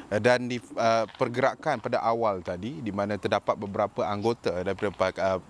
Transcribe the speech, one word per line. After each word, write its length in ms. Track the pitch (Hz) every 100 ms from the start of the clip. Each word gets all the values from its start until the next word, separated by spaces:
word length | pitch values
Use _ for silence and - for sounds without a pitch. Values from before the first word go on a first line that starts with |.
| -
Uh, 160 | 104
dan 240 | 117 123 123
di, 160 | 123 - -
uh, 240 | 113 113 107 -
pergerakan 640 | 123 120 131 - 160 131
pada 160 | 127 123
awal 400 | 113 117 110 95
tadi, 400 | 90 90 107 160
di 160 | 113 98
mana 240 | 101 104
terdapat 400 | 104 101 - 104
beberapa 480 | 104 101 104 - 107
anggota 560 | 104 107 117 107 87
daripada, 480 | 92 95 104 87 95 87
uh, 240 | 95 95